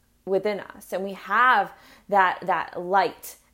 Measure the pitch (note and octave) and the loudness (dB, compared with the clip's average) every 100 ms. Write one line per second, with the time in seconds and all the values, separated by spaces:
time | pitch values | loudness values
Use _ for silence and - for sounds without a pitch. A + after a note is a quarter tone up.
0 | _ _ F#3 F#3+ G#3 G3+ - - - F#3 | _ _ -2 -2 0 -4 -8 -18 -10 -8
1 | G3 G3 F#3+ G#3+ B3+ A3 F#3 - - - | -8 -10 -2 2 4 4 0 -6 -20 -16
2 | - G3 F#3 - F3+ E3 - - F3 G3 | 0 4 4 0 -2 -4 -4 -8 0 2
3 | F3 - - - _ | 0 -4 -18 -20 _